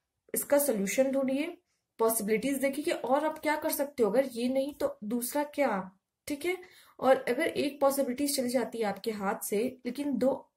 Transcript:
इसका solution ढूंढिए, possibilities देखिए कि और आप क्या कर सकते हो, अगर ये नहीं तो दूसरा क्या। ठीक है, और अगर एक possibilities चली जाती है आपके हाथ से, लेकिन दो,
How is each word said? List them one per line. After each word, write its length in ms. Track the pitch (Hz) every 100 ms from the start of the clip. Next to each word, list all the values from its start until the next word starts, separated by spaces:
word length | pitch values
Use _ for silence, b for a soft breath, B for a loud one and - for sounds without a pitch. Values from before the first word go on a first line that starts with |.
| _ _ - 226
इसका 220 | - 285
solution 540 | 285 220 196 - 269
ढूंढिए, 460 | 269 269 269 330 349 _ _ _ -
possibilities 580 | 226 233 208 220 262 262
देखिए 280 | 269 285 330
कि 60 |
और 340 | - 233 277 311
आप 140 | 320
क्या 160 | 302 302
कर 160 | 311
सकते 320 | 302 277 -
हो, 80 | 208
अगर 140 | 240 269
ये 240 | 233 247
नहीं 240 | 269 277
तो 240 | 285 277 -
दूसरा 400 | 208 240 - 294
क्या। 480 | 294 - 269 190 180 _ _ _ -
ठीक 180 | 285 349
है, 120 | 370 B B B B
और 160 | 254 262
अगर 320 | - 247 339
एक 340 | - 277 -
possibilities 560 | 277 269 247 247 285 277
चली 120 | 247
जाती 280 | 247 220 226
है 60 |
आपके 280 | 208 196 226
हाथ 240 | 208 196 202 -
से, 320 | 208 254 - 247
लेकिन 320 | 254 285 226
दो, 340 | 254 - -